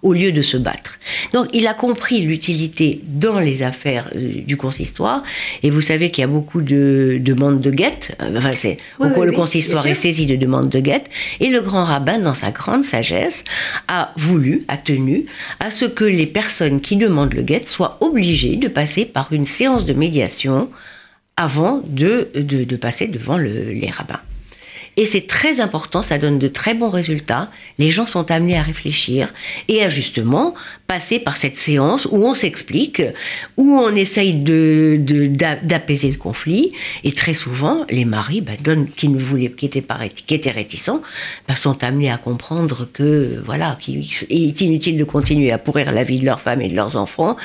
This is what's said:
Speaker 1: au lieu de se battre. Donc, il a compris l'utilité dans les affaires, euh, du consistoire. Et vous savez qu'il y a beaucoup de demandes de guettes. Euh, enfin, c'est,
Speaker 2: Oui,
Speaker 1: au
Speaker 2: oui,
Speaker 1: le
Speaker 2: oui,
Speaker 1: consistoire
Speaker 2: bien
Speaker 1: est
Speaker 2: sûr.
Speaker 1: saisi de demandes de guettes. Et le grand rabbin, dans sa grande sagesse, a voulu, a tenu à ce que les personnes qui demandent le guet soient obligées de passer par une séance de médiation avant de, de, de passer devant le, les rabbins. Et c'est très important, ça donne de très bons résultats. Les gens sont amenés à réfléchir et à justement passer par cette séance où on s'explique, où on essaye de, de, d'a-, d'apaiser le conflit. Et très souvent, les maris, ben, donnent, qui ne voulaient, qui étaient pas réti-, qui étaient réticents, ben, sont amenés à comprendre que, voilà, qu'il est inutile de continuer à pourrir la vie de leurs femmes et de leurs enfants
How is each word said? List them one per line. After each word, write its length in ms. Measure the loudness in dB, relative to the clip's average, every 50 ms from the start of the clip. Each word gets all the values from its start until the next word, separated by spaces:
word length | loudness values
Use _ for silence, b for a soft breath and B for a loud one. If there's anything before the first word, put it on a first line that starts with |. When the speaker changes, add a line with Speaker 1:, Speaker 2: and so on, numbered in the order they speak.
Speaker 1:
au 100 | 2 2 4
lieu 180 | 4 2 2 2
de 80 | 2
se 160 | 0 0 0
battre. 420 | 0 -2 -2 -4 -6 -10 -16 -18 B B B B B B B 0
Donc, 140 | 0 0 0 0
il 120 | 2 2
a 80 | 2 0
compris 480 | 0 0 0 0 -2 -2 0 0 2
l'utilité 800 | 2 0 0 -2 -2 -2 -2 -2 -2 -4 0 2 2 2 2 -2 -6
dans 340 | -6 -2 0 0 2 2 2
les 240 | 2 2 0 0 -2
affaires, 460 | -4 -4 -4 -4 -4 -2 -2 -4 -6 -6
euh, 260 | -6 -6 -4 -6 -6 -4
du 100 | -4 -4
consistoire. 680 | -2 -2 -4 -4 -6 -8 -8 -6 -4 -2 -2 -2 -2 B B B B B B B B 0
Et 60 | 2
vous 100 | 2 2
savez 300 | 2 2 2 0 0 0
qu'il 100 | 0 0
y 40 | 0
a 20 |
beaucoup 340 | 2 2 0 -2 -2 -2 -2
de 560 | 0 2 4 4 6 6 6 4 4 2 2 2
demandes 380 | 2 2 2 4 4 4 4 4
de 100 | 2 2
guettes. 440 | 2 2 2 0 -2 -4 -10 -12 -10 -8
Euh, 160 | -6 -4 -2
enfin, 140 | 0 0 0 0
c'est, 240 | 0 -2 -2 -4 B B B B B
Speaker 2:
Oui, 80 | 0
Speaker 1:
au 120 | 2 4 4
Speaker 2:
oui, 40 | 4
Speaker 1:
le 40 | 4
Speaker 2:
oui, 40 | 4
Speaker 1:
consistoire 460 | 2 0 2 0 0 0 0 0 0
Speaker 2:
bien 120 | 2 2 0
Speaker 1:
est 20 |
Speaker 2:
sûr. 80 | 2 2
Speaker 1:
saisi 220 | 0 2 2 2
de 100 | 2 2
demandes 340 | 2 2 2 2 2 2 2
de 100 | 2 2
guettes. 300 | 2 2 0 0 -2 B B B B B B B
Et 80 | 0 2
le 120 | 2 2
grand 240 | 0 0 0 0 2
rabbin, 340 | 2 0 0 2 0 0 2
dans 160 | 2 0 0
sa 160 | 0 -4 -6
grande 320 | -6 -4 -4 0 0 0 0
sagesse, 600 | 0 0 -2 0 0 0 0 0 0 -2 -6 B B B B B B B B B
a 260 | -4 -2 -2 -2 -4 -4
voulu, 460 | -2 0 2 4 4 4 2 2 0 -2
a 100 | -4 -6
tenu 480 | -6 -2 -2 0 0 2 2 0 0 -2 B B B B B B B
à 120 | -6 -6
ce 140 | -2 -2 -2
que 180 | -2 0 2 2
les 240 | 2 4 2 2
personnes 540 | 0 0 -2 -2 -2 -2 0 0 2 2 0
qui 160 | 0 0 2
demandent 360 | 2 4 4 4 4 2 2 0
le 80 | 0 0
guet 200 | 0 0 -2 -2
soient 320 | -4 -2 -2 -2 -2 0 0
obligées 560 | 0 2 2 2 2 2 2 2 0 0 0
de 100 | 0 0
passer 380 | 0 0 0 -2 0 0 -2 -2
par 260 | 0 -2 -4 -2 0
une 140 | 0 -2 0
séance 380 | -2 0 0 2 2 2 2 0
de 80 | 0 2
médiation 760 | 2 0 2 2 0 0 0 -2 -4 -2 0 2 2 0 -2 B B B B B B B B B B _ _ _
avant 440 | -4 -2 0 0 2 2 2 2 0 -2
de, 420 | -4 0 2 2 4 4 2 0 -2 -4
de, 280 | -4 -2 0 0 -2 0
de 120 | -2 -4
passer 320 | -4 -4 -4 -4 -2 -4
devant 300 | -4 -4 -6 -4 -2 0
le, 340 | 0 0 -2 -2 -4 -4 -6
les 180 | -4 -4 -4 -6
rabbins. 300 | -6 -8 -10 -10 -10 -12 -12 -14 -14 -14 B B B B B B B B B B B
Et 80 | 0 2
c'est 220 | 2 2 0 0
très 320 | 0 0 0 2 2 2 2
important, 420 | 0 0 -2 -4 -6 -4 -2 -2
ça 160 | -2 0 0
donne 220 | 0 2 2 2 2
de 80 | 2
très 260 | 0 -2 -2 -2 -2 0
bons 160 | 0 0 0
résultats. 600 | 0 0 0 -2 -2 -4 -2 -2 -2 -2 -4 B B B B B B 0
Les 120 | 2 2
gens 140 | 2 2 0
sont 260 | 0 -2 -2 0 0
amenés 260 | 0 2 2 2 2
à 40 | 2
réfléchir 720 | 0 -2 -4 -4 -6 -4 -2 -2 -2 0 0 0 -2 -2 B B B B B B B
et 160 | 0 2 2 2
à 60 | 2
justement 640 | 0 -2 -4 -2 -2 0 2 2 2 2 2 0 -2 B B B B B _
passer 320 | -6 -6 -4 -2 -2 -2 -2
par 160 | 0 -2 -2
cette 220 | -2 -2 -4 -2
séance 480 | -2 0 2 2 4 4 2 2 0 0
où 200 | 2 2 4 4
on 80 | 4 2
s'explique, 680 | 2 0 -2 -2 -4 -6 -2 0 0 0 0 0 -2 -2 -2 B B B B B B B B 2
où 200 | 4 6 6 6
on 160 | 6 6 4 4
essaye 400 | 2 2 2 2 2 2 2 2
de, 600 | 2 4 4 4 6 6 6 6 6 6 6 6 4
de, 280 | 4 4 4 4 4
d'a-, 300 | 4 2 2 0 0 -2
d'apaiser 520 | -2 -2 0 0 0 0 0 0 0 2 0
le 80 | -2
conflit. 540 | -2 -4 -6 -6 -4 -2 0 2 2 2 2 B B B B B B -4
Et 80 | -2
très 220 | 0 0 0 0 -2
souvent, 520 | -2 -4 -6 -4 -2 0 0 0 0 -2 0
les 160 | 0 0 2
maris, 340 | 2 0 0 -2 -2 -2 -2
ben, 140 | -2 -4 -6 -4
donnent, 260 | 0 2 2 2 0 -2
qui 200 | -2 0 2 2
ne 100 | 2 2
voulaient, 320 | 0 0 0 0 0 -2
qui 140 | -2 -4 -6
étaient 160 | -4 -2 -4
pas 140 | -4 -4 -6
réti-, 280 | -6 -6 -8 -10 -12 -4
qui 80 | -4 -4
étaient 180 | -2 -2 -4
réticents, 500 | -4 -4 -6 -6 -8 -6 -4 -4 -4 -4 B B B B B B B B B
ben, 80 | -4 -4
sont 280 | 0 0 0 0 0 -2
amenés 260 | -2 0 0 0 0
à 80 | -2
comprendre 680 | -2 -4 -6 -6 -6 -6 -6 -2 -2 -2 -2 -2 -4 -8 -8 -4
que, 480 | 0 2 2 4 2 2 0 -4 -6 -6
voilà, 320 | -6 -4 -2 -2 -2 -4 -6
qu'il 260 | -8 -6 -6 -6 -6 -6 -8 -8 -4 -2
est 320 | 0 2 2 0 0 0
inutile 360 | 2 2 2 2 0 0 0
de 60 | 0 0
continuer 480 | 0 0 0 0 2 2 4 4 4
à 60 | 2
pourrir 340 | 0 -2 -2 -2 0 0 0
la 120 | 0 0 0
vie 160 | 0 0 0
de 60 | 2
leurs 140 | 0 0 0
femmes 220 | -2 -2 -2 0
et 80 | -2 0
de 60 | 0
leurs 200 | -2 -2 -2 -2
enfants 400 | -2 -4 -4 -2 0 0 0 0 B